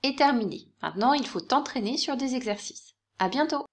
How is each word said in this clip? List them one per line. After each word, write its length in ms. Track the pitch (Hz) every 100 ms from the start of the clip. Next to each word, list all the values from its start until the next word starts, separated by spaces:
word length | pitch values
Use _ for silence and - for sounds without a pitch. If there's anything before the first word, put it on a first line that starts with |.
est 140 | 269 277
terminée. 500 | 285 247 202 - - _
Maintenant, 320 | 160 170 233
il 120 | 285 -
faut 140 | 185
t'entraîner 580 | - 269 285 262 208 302
sur 200 | - 262
des 180 | 269 254
exercices. 600 | 220 208 - - - _ _ _
À 120 | 190
bientôt ! 360 | 247 311 294 -